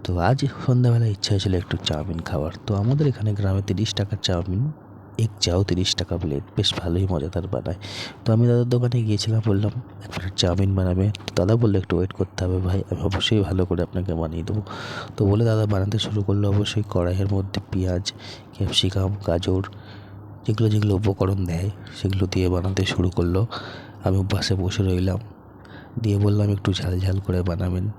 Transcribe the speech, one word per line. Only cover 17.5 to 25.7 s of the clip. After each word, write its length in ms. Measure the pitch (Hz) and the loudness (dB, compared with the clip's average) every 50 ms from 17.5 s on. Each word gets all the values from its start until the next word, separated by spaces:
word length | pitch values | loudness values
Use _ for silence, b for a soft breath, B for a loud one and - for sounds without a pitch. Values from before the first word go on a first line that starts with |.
| - - - - | -6 -8 -6 -4
পেঁয়াজ, 420 | - 92 92 92 90 90 92 - - B B B B B B B - | -2 -2 0 0 0 -2 -2 -6 -10 B B B B B B B -6
ক্যাপসিকাম, 580 | - 101 90 - - - 95 95 98 95 95 101 98 - | -4 -4 0 0 0 0 2 0 0 0 0 -2 -2 -2
গাজর, 360 | - 85 87 92 - 92 95 95 - B B B B B B B B B B B - - - - | 0 0 0 2 2 0 0 0 -4 B B B B B B B B B B B -18 -20 -6 -4
যেগুলো 220 | - 107 107 113 107 | -4 0 2 2 4
যেগুলো 260 | 107 107 104 104 98 | 4 4 2 2 2
উপকরণ 500 | 95 107 98 98 - 95 113 101 95 92 | 2 2 0 2 2 2 0 2 0 0
দেয়, 260 | 87 85 85 95 104 101 - - - - - | -2 -2 -2 -2 -4 -6 -8 -14 -16 -10 -4
সেগুলো 240 | - 98 98 92 95 | -2 -2 2 2 0
দিয়ে 220 | 92 - 95 92 90 | 2 2 2 2 2
বানাতে 360 | 90 90 87 95 95 98 95 | 2 0 0 0 0 0 0
শুরু 260 | - - - 87 87 | 0 0 0 0 2
করলো। 360 | 87 - 87 85 85 92 110 - B B B B B B B B B B - | 2 2 2 2 2 2 0 0 B B B B B B B B B B 0
আমি 200 | 101 95 98 95 95 | 2 2 2 2 0
পাশে 240 | 101 95 - - 98 | -2 -2 0 0 0
বসে 280 | 95 90 92 - - | 0 0 -2 0 2
রইলাম, 360 | 98 95 90 90 92 95 95 113 - - - - - - - - B B | 2 2 2 2 2 0 0 -2 -6 -10 -18 -20 -20 -20 -20 -20 B B